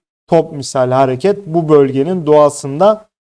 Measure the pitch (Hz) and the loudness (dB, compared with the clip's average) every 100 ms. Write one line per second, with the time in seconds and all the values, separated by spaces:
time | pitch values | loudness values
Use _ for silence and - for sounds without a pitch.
0 | _ _ _ 165 160 143 131 135 127 131 | _ _ _ 0 0 -8 -6 -4 0 0
1 | 135 127 190 202 196 165 156 147 135 131 | 0 0 -2 -4 -4 -4 2 4 4 0
2 | 151 185 151 151 147 - 139 143 202 214 | -4 -4 2 4 2 0 -10 0 0 0
3 | - _ _ | -8 _ _